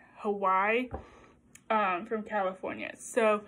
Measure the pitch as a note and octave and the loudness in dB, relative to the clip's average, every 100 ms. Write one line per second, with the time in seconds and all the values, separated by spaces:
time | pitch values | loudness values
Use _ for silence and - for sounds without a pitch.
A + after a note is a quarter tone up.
0 | - - G#3+ G3+ F#3+ F#3+ G3+ A#3 B3+ - | -20 -8 -4 0 2 4 4 2 -2 -8
1 | - - - _ _ - - A3 G3 F3 | -14 -20 -20 _ _ -18 -2 0 2 0
2 | A3 A3 G#3 G#3+ F#3+ F#3+ - A2 - - | -2 -6 -2 -2 -2 -2 -8 -8 -10 -12
3 | - B3 A3 B3 | -4 2 4 2